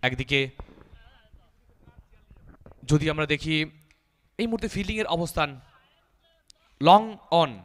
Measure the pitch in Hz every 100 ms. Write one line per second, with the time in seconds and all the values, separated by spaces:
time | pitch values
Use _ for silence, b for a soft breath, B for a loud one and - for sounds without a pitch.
0 | 127 127 131 139 135 - - - - -
1 | - - _ - _ _ _ _ - -
2 | - - _ - - - - - 127 151
3 | 156 151 151 147 156 156 156 - _ _
4 | _ _ _ - 233 220 226 190 196 220
5 | 214 170 170 - 147 135 - _ _ _
6 | _ _ _ _ _ - _ _ 147 196
7 | 220 208 - 165 156 104